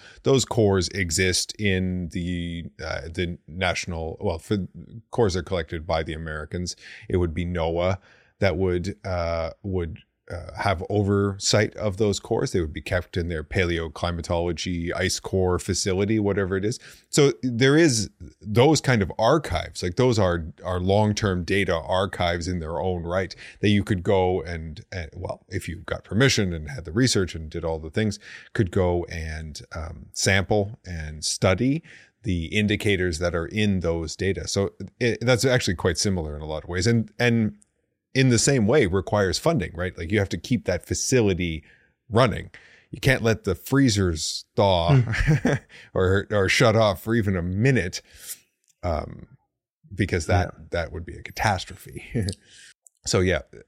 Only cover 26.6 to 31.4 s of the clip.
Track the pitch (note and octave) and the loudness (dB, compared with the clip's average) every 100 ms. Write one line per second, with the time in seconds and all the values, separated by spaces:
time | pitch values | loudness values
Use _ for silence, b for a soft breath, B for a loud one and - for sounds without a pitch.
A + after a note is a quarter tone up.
26.6 | D2+ C#2 E2 F2+ B2+ A2 F2 E2 D#2 E2+ | -8 -12 -6 0 2 2 0 -4 -10 -8
27.6 | E2 D#2+ D#2 A2 A2 G2+ B B B - | -6 -6 -6 -2 -2 -2 B B B -2
28.6 | F#2+ G2+ F2+ F2 E2+ E2+ D#2+ D#2 D#2+ D2 | 0 2 2 2 -2 -8 -8 -8 -10 -14
29.6 | - - D#2 E2 - - - G2 F#2 G#2+ | -14 -12 -12 -12 -16 -2 2 4 4 2
30.6 | G2+ A#2+ - F2 D#2 D#2 - - | 0 -6 -10 -8 -8 -8 -6 0